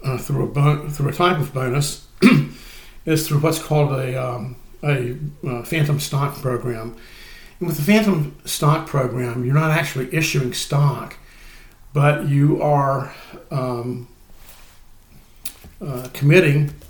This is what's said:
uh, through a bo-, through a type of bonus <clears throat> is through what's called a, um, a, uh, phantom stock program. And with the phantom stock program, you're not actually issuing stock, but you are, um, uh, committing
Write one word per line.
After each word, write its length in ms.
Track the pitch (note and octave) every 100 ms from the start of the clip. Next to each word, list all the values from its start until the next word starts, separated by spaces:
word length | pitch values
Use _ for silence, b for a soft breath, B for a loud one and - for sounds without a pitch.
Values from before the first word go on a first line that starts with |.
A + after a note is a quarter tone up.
uh, 140 | C3 B2
through 280 | - C3+ A2
a 20 |
bo-, 420 | C#3+ D3 C#3+ -
through 200 | - C3+
a 40 |
type 240 | - F3 E3
of 160 | -
bonus 540 | C3 B2+ C#3 C#3+ - - -
<clears throat> 840 | A3 D3+ - - - - - - -
is 220 | D3+ -
through 120 | C#3+
what's 220 | D#3+ D#3+
called 300 | - D3+ C#3+
a, 300 | C3 C3 C3
um, 340 | B2+ B2 C3 B2 - -
a, 320 | D3 C3+ A#2+ C#3+ D3 - D3
uh, 160 | A#2+
phantom 360 | A#2 D#3+ D3 D3
stock 360 | - C#3+ C#3 -
program. 540 | B2+ A#2+ B2 A2+ A#2 - B B B B B B
And 80 | E3+
with 100 | D3
the 60 |
phantom 520 | D3 G#3+ G#3 E3 C#3+ - -
stock 420 | - D3 D#3+ -
program, 580 | C#3+ B2+ A#2+ A#2+ A#2+ B2
you're 80 |
not 180 | D3 D#3+
actually 420 | D#3+ D3+ C3+ B2+
issuing 400 | D#3+ D#3 C#3+ B2
stock, 640 | - - C#3+ C#3+ A#2 - - B B B B B B -
but 340 | C#3+ C#3+ D3 C#3+
you 340 | C#3 D3 -
are, 540 | D3 C#3+ C3+ C3+ - B B B -
um, 580 | C3 B2+ A#2+ B2 B2 B2 - - B B B B B B - - - - - - - - -
uh, 260 | D3 B2+ B2
committing 640 | - C#3 F3+ D#3+ C#3+ D3 -